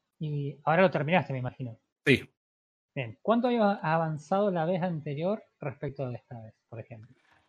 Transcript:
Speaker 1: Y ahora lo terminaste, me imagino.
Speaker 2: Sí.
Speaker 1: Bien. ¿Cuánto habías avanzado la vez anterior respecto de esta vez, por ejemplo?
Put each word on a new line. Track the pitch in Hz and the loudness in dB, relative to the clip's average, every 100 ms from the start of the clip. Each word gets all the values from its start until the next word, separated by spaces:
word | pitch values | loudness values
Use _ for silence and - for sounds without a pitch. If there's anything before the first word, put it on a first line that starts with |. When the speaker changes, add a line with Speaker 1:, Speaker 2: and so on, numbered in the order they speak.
| _ - | _ -10
Speaker 1:
Y | 156 147 139 143 | -4 -4 -4 -4
ahora | 151 165 | 2 4
lo | 185 | 4
terminaste, | 147 147 175 131 | 4 2 2 2
me | 131 | -4
imagino. | 123 - 123 113 _ _ | -6 -8 -10 -12 _ _
Speaker 2:
Sí. | 143 123 - _ _ _ _ _ _ | 4 4 2 _ _ _ _ _ _
Speaker 1:
Bien. | 143 113 - | -8 -8 -4
¿Cuánto | - 233 247 | 0 2 2
habías | 240 202 196 | 4 2 2
avanzado | 160 165 160 147 - 196 208 | 0 0 0 -4 -2 0 2
la | 175 | 2
vez | 160 180 | 0 0
anterior | 180 160 147 143 180 220 - _ | -2 -4 -4 -4 -2 -4 -8 _
respecto | 143 - 139 139 127 | -10 -6 -8 -6 -6
de | 120 | -8
esta | - 120 | -12 -16
vez, | 110 - _ | -16 -20 _
por | 117 | -16
ejemplo? | - 110 113 _ _ _ | -14 -18 -20 _ _ _